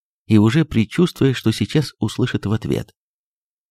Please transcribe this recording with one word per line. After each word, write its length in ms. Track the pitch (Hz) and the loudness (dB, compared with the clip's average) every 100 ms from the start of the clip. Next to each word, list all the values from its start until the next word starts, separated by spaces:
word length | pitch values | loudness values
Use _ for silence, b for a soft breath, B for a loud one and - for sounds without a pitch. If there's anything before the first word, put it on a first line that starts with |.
| _ _ - | _ _ 0
и 100 | 110 | 4
уже 280 | 107 139 | 4 2
предчувствуя, 680 | 156 113 104 - 175 - 135 | 0 0 -2 0 -2 2 0
что 200 | 123 110 | 0 -2
сейчас 420 | - 107 - 135 - | -2 -2 -2 -2 -4
услышит 440 | 110 - 127 - | -6 -4 -4 -4
в 80 | 98 | -4
ответ. 400 | 107 - 57 - _ _ _ _ _ _ _ _ | -4 -4 -6 -6 _ _ _ _ _ _ _ _